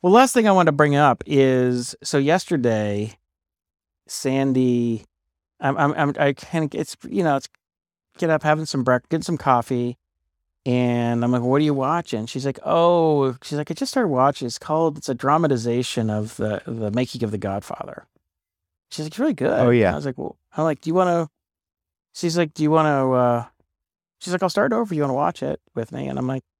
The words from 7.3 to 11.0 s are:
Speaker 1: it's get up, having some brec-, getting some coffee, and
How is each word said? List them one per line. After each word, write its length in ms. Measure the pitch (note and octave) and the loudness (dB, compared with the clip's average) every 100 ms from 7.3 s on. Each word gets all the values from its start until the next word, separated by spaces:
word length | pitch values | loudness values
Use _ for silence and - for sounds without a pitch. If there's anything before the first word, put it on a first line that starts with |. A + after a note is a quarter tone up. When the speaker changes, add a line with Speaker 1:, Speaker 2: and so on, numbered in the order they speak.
| C#3 | -2
Speaker 1:
it's 120 | - _ _ _ _ _ _ _ | -4 _ _ _ _ _ _ _
get 120 | E3+ | -2
up, 120 | D#3 | 0
having 240 | D3+ D#3 D#3 | 2 0 -2
some 180 | C#3+ | -2
brec-, 240 | B2+ B2 _ | 2 0 _
getting 140 | E3 | -6
some 160 | D#3 D#3+ | -4 -2
coffee, 580 | - B2 A#2 B2 A#2+ A#2+ _ _ _ _ _ _ - | 2 2 2 -4 -4 -8 _ _ _ _ _ _ -2
and 580 | B2 B2 A#2+ | 0 2 0